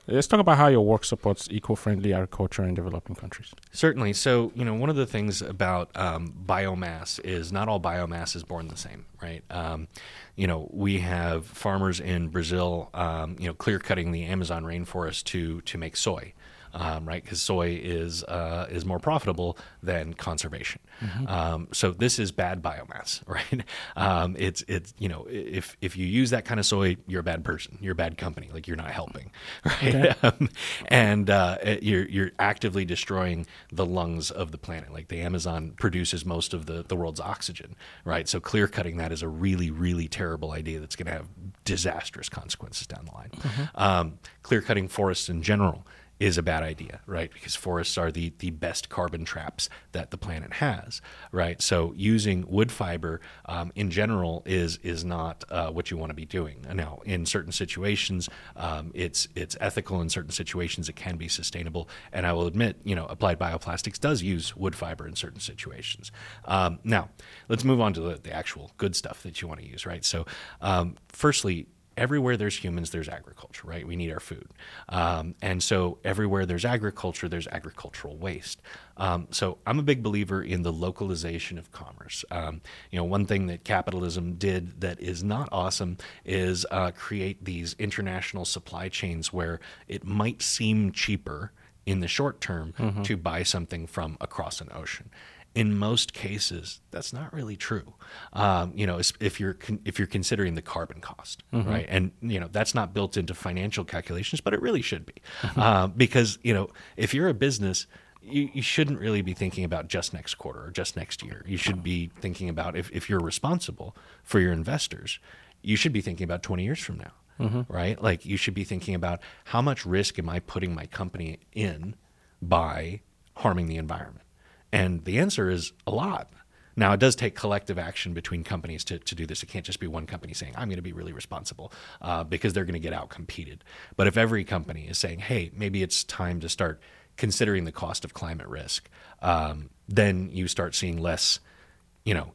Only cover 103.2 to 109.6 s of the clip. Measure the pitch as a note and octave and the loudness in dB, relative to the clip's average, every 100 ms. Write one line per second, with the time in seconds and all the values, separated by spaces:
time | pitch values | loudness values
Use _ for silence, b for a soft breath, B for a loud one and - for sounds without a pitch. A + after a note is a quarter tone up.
103.2 | E2+ F2+ F2+ F2+ G2 - F2+ F2 - F2 | -2 -2 -4 -2 -2 -2 -4 -4 -4 -4
104.2 | G#2 D#3+ - G#2 B3+ A3 - E2 - - | -4 -2 0 2 2 0 0 -4 -8 -16
105.2 | - B G#2 B G#2+ G2 F#2 G#2+ B2 B2+ | -14 B -2 B 8 8 6 4 6 6
106.2 | A2+ - A#2 G2+ F#2+ B B B G#2+ C#3 | 4 4 2 4 2 B B B 0 4
107.2 | F3+ A2+ C#3 A#2 F#3+ - - b b b | 4 4 2 2 0 0 -4 b b b
108.2 | G#2 C#3+ C#3+ C#3 A#2 - D3 C#3 G#2+ G2+ | -4 0 0 -2 0 2 2 2 2 2
109.2 | F#2 - F#2+ F#2+ | 2 0 -2 0